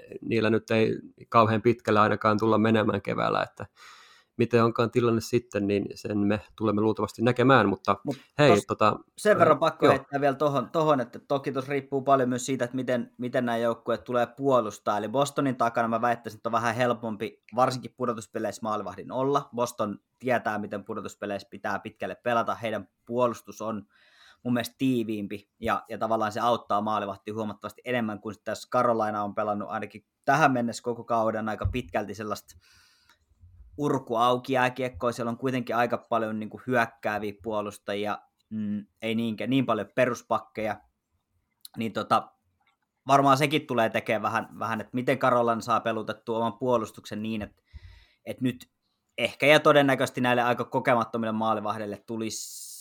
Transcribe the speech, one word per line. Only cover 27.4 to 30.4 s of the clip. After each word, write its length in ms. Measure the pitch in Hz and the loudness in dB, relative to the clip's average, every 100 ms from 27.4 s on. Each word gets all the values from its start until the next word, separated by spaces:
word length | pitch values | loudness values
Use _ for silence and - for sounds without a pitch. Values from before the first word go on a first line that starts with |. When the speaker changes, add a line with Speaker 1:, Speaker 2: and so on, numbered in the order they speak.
| 107 104 104 - 123 | -8 -8 -14 -10 -4
Speaker 2:
enemmän 340 | 123 110 104 | -2 -2 -6
kuin 140 | 110 | -10
sitten 180 | 98 - | -10 -8
tässä 180 | 104 - | -8 -2
Carolina 520 | 123 120 113 107 104 | 0 2 2 0 -2
on 120 | 104 101 | -4 -4
pelannut 340 | 104 104 101 | -4 -4 -6
ainakin 360 | 90 104 107 - _ - | -8 -10 -14 -20 _ 0
tähän 260 | 139 | 4